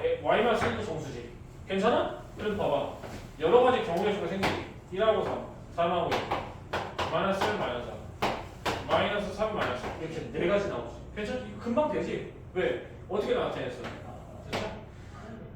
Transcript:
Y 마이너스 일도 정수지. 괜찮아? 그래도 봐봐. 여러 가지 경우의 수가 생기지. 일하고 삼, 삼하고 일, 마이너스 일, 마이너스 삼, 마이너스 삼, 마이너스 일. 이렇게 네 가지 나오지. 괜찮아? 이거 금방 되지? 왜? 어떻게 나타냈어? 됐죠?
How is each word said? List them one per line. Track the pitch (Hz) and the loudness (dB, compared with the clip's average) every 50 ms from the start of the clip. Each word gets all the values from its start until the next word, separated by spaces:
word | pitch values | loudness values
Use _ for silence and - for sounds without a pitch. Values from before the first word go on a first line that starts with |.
| - 247 254 - | 2 2 2 2
Y | - - - 214 233 | 4 4 6 6 6
마이너스 | 240 214 - - | 6 4 4 2
일도 | - - - - | 0 0 0 -2
정수지. | 160 160 156 135 135 123 120 120 123 - - - - - - - | -4 -4 -4 -4 -6 -8 -8 -10 -10 -12 -14 -14 -14 -14 -14 -6
괜찮아? | - 190 196 208 240 294 - - - - - - - - | -2 0 4 6 6 6 4 2 0 -4 -8 -12 -12 -10
그래도 | - 208 214 196 | -4 -2 -2 0
봐봐. | - - - 147 135 - - - - - - - - - - - - | 2 2 2 2 2 0 -2 -6 -8 -10 -10 -10 -10 -12 -12 -6 0
여러 | 151 170 233 247 262 | 4 8 8 10 10
가지 | 247 240 - - | 8 6 4 2
경우의 | - 170 185 202 202 190 | 0 0 2 2 2 2
수가 | - - 175 | 0 0 -2
생기지. | 190 196 190 175 - - - - - - - - | 0 0 2 0 0 -2 -4 -8 -12 -14 -12 -6
일하고 | 180 190 220 220 202 190 - | 0 4 4 4 4 4 2
삼, | - - - - - - - - - - | 0 -2 -4 -6 -8 -12 -14 -14 -8 0
삼하고 | 170 170 175 185 175 160 - | 2 2 4 4 2 2 2
일, | - - - - - - - - - - - - - - - - - - - - | 0 0 0 0 -2 -2 -2 -6 -10 -12 -8 -4 -4 -4 -4 -4 -4 -4 -2 0
마이너스 | 156 165 185 196 196 190 - | 2 2 2 2 2 2 2
일, | 214 208 - | 2 2 0
마이너스 | - - 123 120 123 - | 0 -2 -2 -4 -4 -6
삼, | - - - - - - - - - - - - - - - - - - - - | -8 -10 -10 -12 -4 -2 0 0 0 -2 -6 -10 -12 -6 -4 -2 -2 -2 2 4
마이너스 | - - 190 202 208 208 196 180 175 | 4 4 4 4 2 0 -2 -2 0
삼, | - 214 - 185 | 0 0 0 2
마이너스 | 175 - - - - - - - - | 0 0 0 0 -2 -4 -6 -6 -6
일. | 160 156 | -6 -6
이렇게 | 160 156 135 - - - | -6 -6 -6 -4 -2 0
네 | - - | 4 4
가지 | 202 202 - - | 4 4 4 2
나오지. | - - - - - - - - - | -2 -4 -4 -6 -8 -10 -12 -10 -6
괜찮아? | 208 214 240 254 254 | -4 -4 -2 -2 -4
이거 | 254 - - - | -4 -6 -10 -6
금방 | - 233 233 302 302 294 | -2 2 4 4 4 4
되지? | - - 180 - - - - - - - - - - | 2 0 0 0 -2 -4 -4 -8 -10 -14 -16 -4 0
왜? | 185 170 - 120 - - - - - - - | 2 2 2 2 0 -4 -10 -12 -14 -8 -2
어떻게 | 180 214 - - - | -2 0 2 2 2
나타냈어? | - - - - - - - - - 117 113 - - - - - - - - - - - - | 2 2 0 -2 -2 -4 -4 -6 -6 -8 -8 -8 -8 -10 -12 -12 -12 -12 -12 -12 -12 -8 -4
됐죠? | - - - 214 208 - - - - - - - - - - - - - - - - | -4 -2 -2 -4 -6 -8 -12 -14 -14 -16 -14 -14 -14 -12 -12 -12 -12 -12 -12 -12 -12